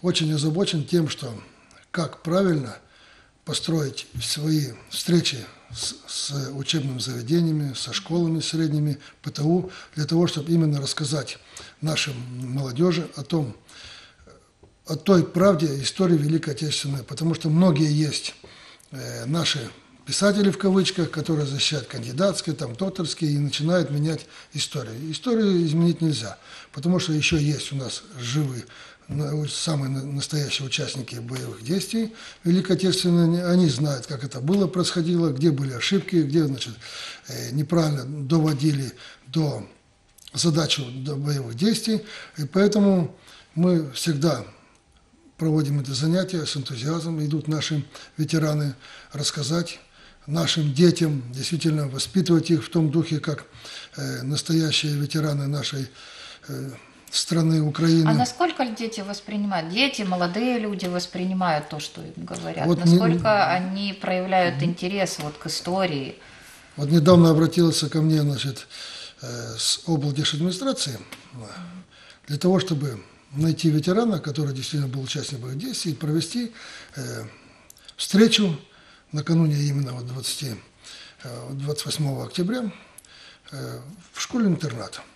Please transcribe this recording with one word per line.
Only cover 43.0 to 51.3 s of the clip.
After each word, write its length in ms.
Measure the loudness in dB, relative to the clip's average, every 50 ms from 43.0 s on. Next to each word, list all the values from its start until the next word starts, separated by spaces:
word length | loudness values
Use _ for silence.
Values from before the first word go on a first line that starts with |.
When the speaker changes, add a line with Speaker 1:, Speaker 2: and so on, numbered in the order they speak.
| 2 0 -4 -12 -20 -20 -20 -20 -20 _ _
Speaker 1:
мы 360 | 2 4 4 4 4 2 -2
всегда 520 | -6 -4 -2 -2 0 2 2 2 2 0 -4 -12 -16 -20 _ _ _ _ _ _ _ _ _ _ _ _ _ -20 _ -2
проводим 420 | 0 2 2 2 2 2 0 -2
это 140 | -2 -2 -4
занятие 500 | 0 2 2 2 2 0 0 -4 -4 -4
с 100 | -4 -6 -6
энтузиазмом, 640 | -6 -6 -8 -6 -4 -4 -2 -2 -4 -4 -4 -2 -2
идут 240 | -2 -2 -2 -2 -2
наши 340 | -2 -2 -2 -2 -2 -4 -4 -6 -12 -20 -20 -18 _ -4
ветераны 560 | -2 0 2 2 2 2 0 0 -2 -2 -4 -8 -14 -20 -20 -20 -20 -14 -10
рассказать 640 | -4 -4 -4 -4 -4 -4 -2 0 0 -2 -4 -8 -16 -18 _ _ -20 -20 -20 -20 _ -10
нашим 460 | -4 -2 0 0 0 0 0 0 0
детям, 500 | 4 6 6 6 8 6 2 0 0 -2 -4 -8